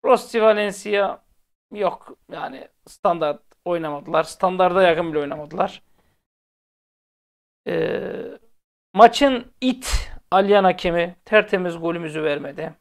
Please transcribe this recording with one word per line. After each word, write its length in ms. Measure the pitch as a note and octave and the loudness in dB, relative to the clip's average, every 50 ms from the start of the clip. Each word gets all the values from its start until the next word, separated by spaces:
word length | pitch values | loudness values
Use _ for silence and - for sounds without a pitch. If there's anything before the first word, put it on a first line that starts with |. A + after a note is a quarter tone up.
| - | 4
Rossi 360 | - B3+ A3+ - - - A#3 | 2 2 2 2 -6 -2 2
Valencia 800 | G#3+ A3 G#3+ G#3 G#3 G3+ F#3+ G3 - G#3 G#3 G3+ G3 F#3 - - _ _ _ _ _ _ _ _ _ _ | 4 4 4 2 -2 -4 -6 -8 -6 -4 -2 0 0 -2 -4 -10 _ _ _ _ _ _ _ _ _ _
yok. 460 | - G#3 G3 F3 E3+ - - - - _ _ _ | -8 -4 -4 -4 -4 -6 -20 -20 -20 _ _ _
Yani 360 | E3+ E3 D#3 - - - - - _ _ _ | -14 -12 -12 -12 -14 -16 -20 -20 _ _ _
standart 540 | - - _ - F#3+ E3+ E3 D#3+ D3 D3 - _ _ _ _ _ | -20 -20 _ 0 0 0 0 -2 -4 -4 -6 _ _ _ _ _
oynamadılar. 580 | F3 F3 E3+ D#3+ D3+ D3 C#3+ - - E3 D#3+ D#3+ | -4 -4 -4 -4 -6 -8 -10 -10 -2 -2 -2 -2
Standarda 600 | - - _ - F#3 F#3 F#3 F#3 F3+ F3 F#3+ F#3 | -2 -4 _ -2 -2 2 2 2 2 4 4 4
yakın 280 | F3 E3 D#3+ F3 E3 | 4 4 2 -2 -4
bile 80 | D3+ D3+ | -4 -4
oynamadılar. 640 | D3 C#3+ D3+ D3+ D3+ D3 D3+ - F#3 G3 - - _ _ _ _ _ _ _ _ _ _ _ _ _ _ _ _ _ _ _ _ _ _ _ _ _ _ _ _ _ _ _ _ _ _ _ _ _ | -4 -4 -8 -10 -12 -12 -4 -4 -4 -4 -4 -14 _ _ _ _ _ _ _ _ _ _ _ _ _ _ _ _ _ _ _ _ _ _ _ _ _ _ _ _ _ _ _ _ _ _ _ _ _
Ee, 720 | - F3 E3 D#3+ - - - - - - - - - - - _ _ _ _ _ _ _ _ _ _ - | -6 -4 -4 -4 -4 -4 -6 -6 -8 -10 -10 -12 -14 -16 -20 _ _ _ _ _ _ _ _ _ _ 6
maçın 600 | F#3 A3+ A3+ A#3 - C#4+ C#4 C4 A#3+ B3 - _ _ | 8 8 8 8 4 2 2 0 -2 -6 -12 _ _
it 480 | B3+ B3+ B3+ B3+ - - - - - - - - _ _ | -4 -4 -4 -4 -6 -4 -4 -4 -4 -6 -14 -18 _ _
Alyan 320 | - F#3+ G3+ G3 G3+ G3+ F#3+ | 2 2 4 6 4 6 6
hakemi 520 | F#3 F3+ F#3 - F3+ E3+ F3 E3+ F3 F3+ _ _ | 4 2 2 -2 -2 0 0 -2 -4 -6 _ _
tertemiz 520 | - G#3+ G#3+ G#3 G#3 - F#3 F3+ F3 E3+ E3 | 2 2 2 2 2 -2 -2 -2 -4 -6 -4
golümüzü 440 | E3 E3 E3+ E3+ E3+ D#3 D3+ D#3 D3+ | -4 -4 -4 -4 -8 -8 -8 -4 -2
vermedi. 500 | D3+ D3 D3+ C#3+ C#3+ C#3+ D3+ D#3 E3 D#3+ _ | -2 -4 -4 -6 -12 -12 -12 -12 -12 -12 _